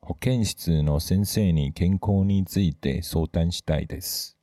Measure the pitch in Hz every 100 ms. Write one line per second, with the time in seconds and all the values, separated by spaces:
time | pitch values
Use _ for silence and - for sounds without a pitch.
0 | - 85 - 127 101 - - 80 73 73
1 | - 95 101 - 101 80 69 - 87 95
2 | - 98 95 98 92 - 95 - - 69
3 | 82 82 80 87 82 82 - 76 78 73
4 | - - - _